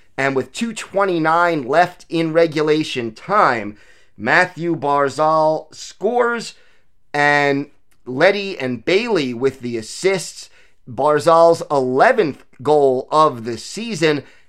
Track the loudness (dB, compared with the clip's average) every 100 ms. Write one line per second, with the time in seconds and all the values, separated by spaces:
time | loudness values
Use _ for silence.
0 | _ -4 -2 -2 -4 -6 -8 -8 -8 -2
1 | -2 0 0 2 2 0 0 0 0 -2
2 | -6 -4 0 2 2 2 0 0 -2 -6
3 | -6 -8 -2 2 2 2 -4 -12 -20 -20
4 | -20 -8 0 2 0 -2 -6 -4 0 0
5 | 0 0 0 2 2 -2 -6 -18 -20 -6
6 | -2 0 0 -2 -8 -16 _ _ _ _
7 | _ 0 2 2 2 0 -4 _ _ _
8 | -10 0 2 2 -4 -6 -8 -6 0 0
9 | 0 -2 -2 -2 -4 -4 -8 -8 -10 -4
10 | -2 -2 -4 -16 -20 -20 -20 _ -14 -2
11 | 0 2 4 6 6 4 0 -2 0 2
12 | 4 2 -2 -6 -16 -8 0 4 4 2
13 | 0 2 2 0 -8 -10 -10 -12 -10 -2
14 | 0 0 -6 -18